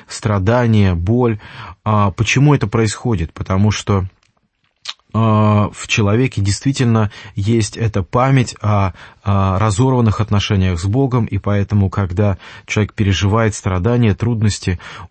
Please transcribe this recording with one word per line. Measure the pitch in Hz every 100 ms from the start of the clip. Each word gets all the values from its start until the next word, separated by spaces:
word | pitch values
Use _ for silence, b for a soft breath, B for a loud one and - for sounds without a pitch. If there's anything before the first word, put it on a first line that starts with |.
| B
страдания, | - 113 101 95 123 120 107 98
боль. | 85 90 120 120 107 B B 107 B
А | 107 107 101
почему | - 110 131 147
это | 139 104
происходит? | 113 110 - 123 95 78
Потому | - - 95 104
что, | 98 - 98 95 _ _ _ _ _ _ _ - - _ 110
а, | 113 107 107 104 104
в | - -
человеке | - 101 110 131 -
действительно | 98 98 139 139 120 113 107 B B B
есть | 98 117 107 -
эта | 110 104
память | 90 123 131 135 113 -
о, | 104 104 95 - B B
о | 101 98 95 92
разорванных | 110 90 131 127 110 98
отношениях | 107 104 - 101 92 85
с | 98
Богом, | 120 135 123 107
и | 104
поэтому, | 101 101 98 104 95
когда | - 92 90 104 90 B B B
человек | 107 101
переживает | - 98 85 98 113 110
страдания, | - 101 92 104 120 113 92
трудности, | 117 117 107 - - 87 B B 87